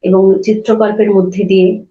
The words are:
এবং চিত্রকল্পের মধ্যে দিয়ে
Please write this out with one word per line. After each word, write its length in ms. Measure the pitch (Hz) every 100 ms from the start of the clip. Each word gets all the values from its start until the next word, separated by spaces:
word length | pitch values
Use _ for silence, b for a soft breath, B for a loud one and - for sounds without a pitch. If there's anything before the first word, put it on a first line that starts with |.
এবং 400 | 185 190 196 196
চিত্রকল্পের 680 | - 214 220 220 214 214 214
মধ্যে 340 | 196 180 185
দিয়ে 400 | 185 190 185 214 -